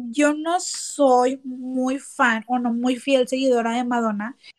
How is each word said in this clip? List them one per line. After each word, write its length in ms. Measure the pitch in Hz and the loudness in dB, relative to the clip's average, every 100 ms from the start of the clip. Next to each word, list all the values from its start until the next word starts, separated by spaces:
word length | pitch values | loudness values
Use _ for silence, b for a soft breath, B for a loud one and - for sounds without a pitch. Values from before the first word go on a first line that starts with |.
| 240 | -6
yo 240 | 233 294 | 0 2
no 260 | 302 320 359 | 0 -2 -4
soy 800 | - - - - 277 247 254 269 269 | -4 -10 -8 2 4 6 4 -2 -8
muy 520 | 254 254 254 254 269 | -10 -6 -4 -2 -4
fan 440 | - - 247 220 214 | -8 0 2 2 -2
o 120 | 247 | -2
no 140 | 240 | -2
muy 240 | 233 247 240 | 0 -2 -2
fiel 300 | 277 262 247 | 2 2 2
seguidora 440 | 262 269 240 226 | 0 2 2 0
de 120 | 233 247 | -2 -2
Madonna, 500 | 240 226 208 220 - B | -2 -2 -4 -8 -12 B